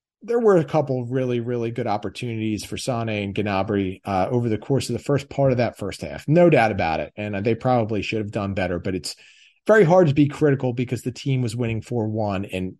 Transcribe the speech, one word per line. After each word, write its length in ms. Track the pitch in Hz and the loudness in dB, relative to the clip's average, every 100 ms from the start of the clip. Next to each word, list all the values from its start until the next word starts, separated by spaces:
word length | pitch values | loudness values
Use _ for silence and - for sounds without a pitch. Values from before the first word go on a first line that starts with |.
| _ _ | _ _
There 180 | 208 240 | -2 2
were 160 | 220 185 | 6 6
a 80 | |
couple 400 | 147 156 139 127 | 4 0 0 -2
really, 340 | 120 131 127 123 | -2 -2 0 -2
really 320 | 117 120 117 | -2 -4 -4
good 160 | 120 113 | -4 -2
opportunities 800 | 104 101 - 123 110 110 104 | -2 -4 -8 -8 -4 -4 -4
for 120 | - 98 | -6 -8
Sané 460 | - 117 113 107 | -4 -4 -2 -4
and 120 | 101 | -4
Gnabry, 680 | 98 104 95 101 101 95 95 | -4 -2 -2 0 0 0 -4
uh, 220 | - 98 92 | -2 0 2
over 200 | 123 120 | 0 0
the 100 | 107 | -4
course 300 | - 135 - | 0 -2 -2
of 60 | |
the 40 | 113 | -6
first 300 | - 139 139 | -2 -2 -2
part 240 | - 135 | 0 0
of 60 | 123 | 2
that 180 | 113 - | -2 -4
first 240 | 98 - | -10 -8
half. 260 | 76 71 - | -10 -8 0
No 240 | 165 175 | 4 6
doubt 220 | 143 113 | 6 4
about 260 | 98 85 78 | 2 0 -2
it. 140 | 73 - | -4 -8
And, 200 | 104 101 | -6 -2
uh, 60 | |
they 120 | 110 | 0
probably 480 | 113 131 127 110 107 | 0 0 0 0 -4
should 180 | 90 110 | -4 -6
have 120 | 107 | -6
done 220 | 107 98 | -6 -4
better, 260 | 98 90 87 | -2 -2 -2
but 140 | 98 92 | -4 -6
it's 180 | - - - _ _ _ - | -8 -14 -20 _ _ _ 2
very 180 | 220 | 6
hard 240 | 160 185 165 | 8 6 6
to 60 | |
be 120 | 143 147 | 4 2
critical 460 | - 151 135 131 | 4 2 2 -2
because 300 | 123 120 113 | -4 -4 -4
the 100 | 131 | -6
team 300 | 127 139 131 | -6 -4 -2
was 120 | 120 | -2
winning 280 | 120 117 113 | -4 -4 -4
four 260 | - 120 110 | -4 -4 -2
one. 380 | 107 104 95 98 | -2 -2 -4 -4
And 300 | 92 92 | -6 -6